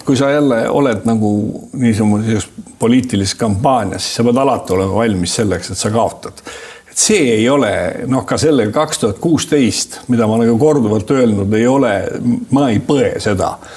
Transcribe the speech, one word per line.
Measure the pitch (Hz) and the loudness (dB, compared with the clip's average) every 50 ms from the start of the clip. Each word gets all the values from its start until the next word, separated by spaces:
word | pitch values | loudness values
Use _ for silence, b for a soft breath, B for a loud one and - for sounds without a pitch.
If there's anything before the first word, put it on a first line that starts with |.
| - | -2
kui | - 135 | 0 0
sa | 117 139 139 143 | 2 2 2 2
jälle | 147 147 139 120 113 117 - | 2 2 2 2 0 0 0
oled | - 143 143 147 110 98 - | 0 2 2 0 0 0 -2
nagu | 113 113 110 107 104 104 104 107 113 - - - - - | -2 0 0 0 0 0 0 -2 -4 -6 -10 -14 -12 -6
niisuguses | 147 123 117 110 101 110 107 104 104 110 110 110 104 - - - - - - - | 0 0 2 2 2 2 2 2 0 0 -2 -2 -2 -4 -8 -12 -18 -18 -18 -8
poliitilises | - - 113 123 127 - - - 101 98 95 - | -2 0 2 2 2 0 0 -2 -2 -2 -2 -4
kampaanias, | - 113 110 101 92 117 143 131 120 104 92 - - - | -4 -2 -2 -2 0 0 0 0 0 0 -4 -6 -6 -8
siis | - - | -6 -2
sa | - 117 | 0 0
pead | 120 120 131 | 2 2 2
alati | 135 139 120 - - - 90 | 2 0 0 -2 -2 -2 -2
olema | 95 95 98 92 104 117 | 0 0 0 0 0 0
valmis | 113 101 92 87 85 - | 0 0 -2 -2 -2 -2
selleks, | - 113 101 92 87 - - 98 | -2 -2 -2 -2 -4 -6 -8 -8
et | - - | -6 -4
sa | 113 107 | -2 0
kaotad. | 117 107 - - - - 110 - - B B B B B B B B B | 0 -2 -2 -4 -8 -14 -16 -16 -18 B B B B B B B B B
Et | B B - | B B -2
see | - - 220 196 147 123 | 0 2 2 2 2 2
ei | 113 107 113 | 2 2 2
ole, | 123 143 147 123 104 92 90 87 87 - - - | 2 2 2 2 0 0 -2 -2 -4 -4 -6 -4
noh, | 131 131 131 - | -2 -2 -2 -2
ka | - 131 107 | -2 -2 0
sellel | 127 156 151 131 107 107 104 | 2 2 2 2 2 0 0
kaks | 147 156 151 156 - - | 0 -2 -2 -2 -2 -2
tuhat | 110 98 - | -2 -2 -2
kuusteist, | - 175 160 - - - 156 147 131 107 - - - - - - - | 0 0 0 0 0 0 2 2 2 2 0 -2 -6 -8 -10 -12 -4
mida | - 123 117 113 | -2 0 2 2
ma | 107 113 113 | 2 2 2
olen | 117 113 | 2 2
ka | 117 110 | 2 4
korduvalt | 143 156 151 143 117 104 107 107 95 - 139 | 4 2 4 2 2 0 0 0 0 0 2
öelnud, | 135 123 113 104 98 98 98 110 | 2 2 2 2 0 0 0 0
ei | 110 117 123 | 2 2 2
ole, | 131 139 131 113 101 95 95 - - - - 120 117 - - - | 2 2 2 2 0 0 -2 -4 -6 -4 -2 -2 -2 -2 -2 0
ma | 131 143 143 127 | 0 2 2 2
ei | 107 104 | 0 0
põe | - - 147 135 117 92 87 - | 0 0 0 2 2 0 -2 -2
seda. | - - 104 92 87 - - B B B B | -2 -2 -2 0 -2 -4 -4 B B B B